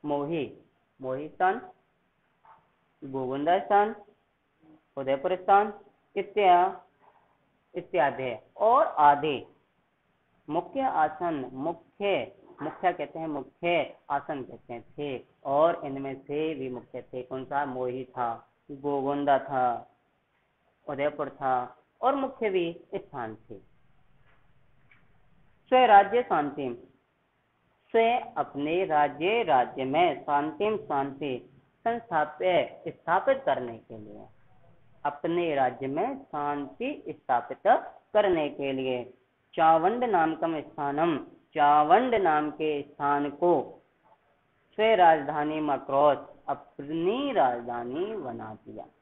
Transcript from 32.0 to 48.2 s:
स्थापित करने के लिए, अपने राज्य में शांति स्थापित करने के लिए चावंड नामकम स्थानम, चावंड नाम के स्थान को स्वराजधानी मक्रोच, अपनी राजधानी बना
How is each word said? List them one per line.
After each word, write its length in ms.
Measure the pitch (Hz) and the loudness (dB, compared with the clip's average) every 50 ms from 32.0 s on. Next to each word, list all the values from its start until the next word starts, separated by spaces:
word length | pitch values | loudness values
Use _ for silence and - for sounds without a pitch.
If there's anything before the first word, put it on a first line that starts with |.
| 233 - 175 156 151 147 - - 180 185 180 160 131 - - - - | -8 -4 -2 -2 -2 -2 -4 -4 -2 2 2 2 0 0 -8 -14 -14
स्थापित 560 | 165 - _ _ - 170 190 - - 269 - - | -14 -14 _ _ 0 0 0 2 0 0 0 0
करने 320 | 151 139 127 123 120 117 | -2 -2 -2 -2 -8 -10
के 200 | 110 _ _ 113 | -14 _ _ -16
लिए, 280 | 110 104 104 104 104 110 - _ _ _ _ - - - - - _ _ _ _ _ _ | -16 -16 -16 -18 -20 -20 -20 _ _ _ _ -20 -20 -20 -20 -20 _ _ _ _ _ _
अपने 500 | 147 143 - - 170 170 175 175 165 147 | -6 -6 -4 -4 -2 -2 0 0 0 2
राज्य 320 | 135 135 127 123 - 135 | 2 2 0 0 -2 -6
में 360 | 135 139 160 196 254 277 269 - | -6 -4 -2 -4 -4 -4 -8 -12
शांति 800 | _ - 147 147 143 147 143 143 135 - - 233 262 302 - - - | _ -8 -6 -4 -4 -4 -4 -6 -10 -8 -8 -8 -8 -8 -8 -12 -14
स्थापित 480 | 151 - _ - 131 120 120 - 135 - _ 196 247 349 - - - - _ _ - | -14 -14 _ -2 -2 -2 -2 -4 -14 -2 _ 4 4 4 2 -6 -18 -20 _ _ 0
करने 360 | 214 208 196 180 160 151 143 | 2 2 2 2 0 0 -4
के 220 | - - 143 139 | -4 -6 -6 -4
लिए 420 | 135 135 131 131 127 123 120 - - _ _ _ _ _ _ _ _ | -4 -4 -2 -4 -4 -4 -6 -10 -16 _ _ _ _ _ _ _ _
चावंड 500 | - 160 160 165 160 160 185 226 247 247 | 2 4 6 6 6 4 2 0 0 -2
नामकम 580 | 240 202 175 160 160 160 - 175 165 165 151 | 0 2 2 2 0 0 -2 -2 -2 -2 -4
स्थानम, 560 | 139 - - - 147 139 139 147 165 170 156 131 - - - _ _ _ _ | -6 -10 -10 -6 -6 -4 -2 0 0 0 0 -2 -6 -10 -18 _ _ _ _
चावंड 640 | 160 147 147 147 151 151 151 175 214 254 262 233 | 4 6 6 6 6 6 6 6 6 6 4 2
नाम 360 | 214 196 165 156 151 151 151 | 2 2 2 2 2 0 -2
के 300 | 147 - 160 156 151 143 | -4 -4 -2 -2 -2 -4
स्थान 480 | 143 - - _ 147 143 143 143 143 147 | -6 -10 -10 _ 0 0 0 0 0 -4
को 520 | 139 - 175 175 170 139 - - - - _ _ _ _ _ _ _ _ _ _ _ _ _ _ _ _ _ _ _ | -4 0 2 4 4 2 2 -4 -12 -20 _ _ _ _ _ _ _ _ _ _ _ _ _ _ _ _ _ _ _
स्वराजधानी 840 | - 214 220 226 190 180 165 160 156 143 143 151 151 147 151 156 156 | 0 2 4 6 8 8 8 8 6 2 -4 -4 -2 -2 -2 -2 -2
मक्रोच, 720 | 156 147 139 135 - - 135 139 147 147 139 127 - - - - _ | -2 -2 -2 -2 -2 0 2 6 6 6 6 4 -2 -16 -20 -16 _
अपनी 840 | - 143 - - _ _ - 143 143 156 165 165 185 220 254 285 285 | -8 -8 -8 -8 _ _ -16 -10 -6 -4 -2 0 0 0 -2 -2 -2
राजधानी 840 | 254 185 147 127 123 120 120 117 120 120 120 123 127 156 185 214 220 | 0 2 2 2 2 -2 -6 -8 -8 -8 -6 -6 -6 -6 -6 -6 -6
बना 380 | - | -8